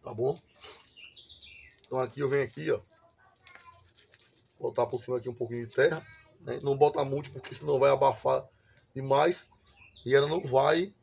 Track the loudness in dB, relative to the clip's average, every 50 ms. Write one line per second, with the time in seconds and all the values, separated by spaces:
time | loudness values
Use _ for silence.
0 | _ -12 -6 -4 -2 -4 -4 -6 _ _ _ _ -20 -20 -20 -20 -20 -20 -20 -20
1 | -20 -18 -18 -18 -16 -16 -16 -16 -18 -18 -20 -20 -20 -20 _ _ -14 _ -4 -4
2 | -4 -4 -6 -6 -4 -2 0 -2 -2 -4 -6 -10 -4 -4 -4 -4 -6 _ -20 _
3 | _ _ _ _ _ _ _ _ _ -20 -20 -20 -20 -20 -20 _ _ _ _ _
4 | -20 _ _ _ _ _ _ _ _ _ _ _ -8 -6 -2 -2 -2 -2 -2 -8
5 | -6 -6 -6 -6 -6 -8 -8 -6 -8 -6 -6 -10 -10 -6 0 2 2 2 2 0
6 | -8 -14 -20 -20 _ _ _ _ -10 -10 -10 -6 -2 -2 4 4 4 4 4 0
7 | -2 -2 -2 -6 -6 -8 -14 -16 -16 -16 -16 -10 -4 0 2 4 6 4 6 6
8 | 4 2 2 2 -2 0 0 0 -4 -8 _ _ _ _ _ _ _ _ _ -10
9 | -2 2 4 4 4 4 2 0 -8 _ _ _ _ _ -20 _ -20 -20 -20 -12
10 | -2 4 4 4 4 4 -2 -4 -2 2 2 4 4 4 2 2 0 -4 -8 _